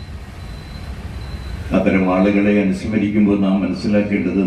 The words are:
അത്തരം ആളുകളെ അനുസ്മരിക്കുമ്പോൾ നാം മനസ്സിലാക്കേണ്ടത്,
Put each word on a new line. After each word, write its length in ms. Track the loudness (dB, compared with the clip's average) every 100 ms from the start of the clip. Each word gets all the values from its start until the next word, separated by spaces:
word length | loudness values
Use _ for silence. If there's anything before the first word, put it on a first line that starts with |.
| -14 -14 -14 -14 -14 -14 -14 -14 -12 -12 -12 -12 -10 -10 -10 -10 -2 0
അത്തരം 260 | 2 2 2 2
ആളുകളെ 400 | 4 4 4 4
അനുസ്മരിക്കുമ്പോൾ 760 | 2 0 -2 0 2 4 4 4 2
നാം 100 | 2 0
മനസ്സിലാക്കേണ്ടത്, 760 | -2 0 2 2 0 0 0